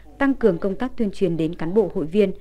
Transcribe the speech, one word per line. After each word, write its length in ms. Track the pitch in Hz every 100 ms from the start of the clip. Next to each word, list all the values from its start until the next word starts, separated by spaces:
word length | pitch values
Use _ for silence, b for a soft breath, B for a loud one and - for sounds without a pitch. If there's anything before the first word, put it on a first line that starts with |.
| - -
tăng 160 | 277
cường 240 | 262 220 165
công 180 | 196 190
tác 200 | 185 -
tuyên 140 | 208
truyền 260 | - 185 160
đến 180 | 160
cán 200 | 175 160
bộ 160 | 202 180
hội 120 | 190 151
viên, 260 | 202 196 -